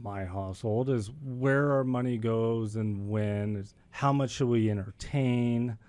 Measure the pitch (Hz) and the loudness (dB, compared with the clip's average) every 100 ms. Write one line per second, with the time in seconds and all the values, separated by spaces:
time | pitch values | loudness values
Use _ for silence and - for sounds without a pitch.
0 | 113 98 95 95 95 95 113 110 131 127 | -8 -8 -6 -6 -6 -4 0 0 2 0
1 | 101 147 139 123 135 139 147 139 127 127 | -2 -10 -10 -2 2 4 4 2 2 0
2 | 127 117 113 113 113 117 110 113 107 101 | 0 0 0 2 2 0 -2 -2 -2 -2
3 | 101 107 104 104 104 104 101 - _ - | -2 0 0 0 -2 -4 -6 -16 _ -2
4 | 143 139 131 - 127 120 110 104 95 - | 2 2 0 0 2 4 4 0 -4 -10
5 | - 143 131 123 120 117 120 113 | -4 0 2 2 2 2 0 -4